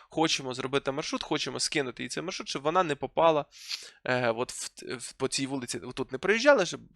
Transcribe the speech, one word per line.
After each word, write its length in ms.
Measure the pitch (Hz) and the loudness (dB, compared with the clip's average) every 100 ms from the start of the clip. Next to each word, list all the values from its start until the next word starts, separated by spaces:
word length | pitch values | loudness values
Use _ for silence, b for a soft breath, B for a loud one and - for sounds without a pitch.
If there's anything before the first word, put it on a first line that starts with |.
| B | B
хочемо 460 | - 156 - 135 | 0 2 0 -2
зробити 380 | 123 127 135 139 | -6 -2 -2 0
маршрут, 300 | 139 - - | -2 -4 -6
хочемо 380 | - 151 - 127 | -2 -2 -2 -4
скинути 420 | - 156 127 113 | -2 -2 -2 -6
їй 60 | 127 | -8
цей 140 | - | -6
маршрут, 260 | 156 - - | -6 -8 -8
щоб 140 | 151 | -4
вона 200 | 143 180 | 0 2
не 120 | 170 | 2
попала, 500 | 143 131 - 165 151 139 B B B B B | -2 -2 4 6 6 0 B B B B B
е, 260 | - 123 120 | -2 2 2
от 220 | 113 123 | 2 -2
в, 180 | - - - - 127 | -6 -10 -10 -10 -8
в, 160 | - | -10
по 160 | - 131 | -4 -2
цій 180 | - 135 | -2 -2
вулиці, 320 | 139 120 - | -4 -6 -8
отут 340 | 123 - 123 | -8 -6 -6
не 60 | 131 | -2
проїжджали, 480 | 190 226 277 269 175 | 0 4 6 6 4
щоб 140 | 123 - | -2 -14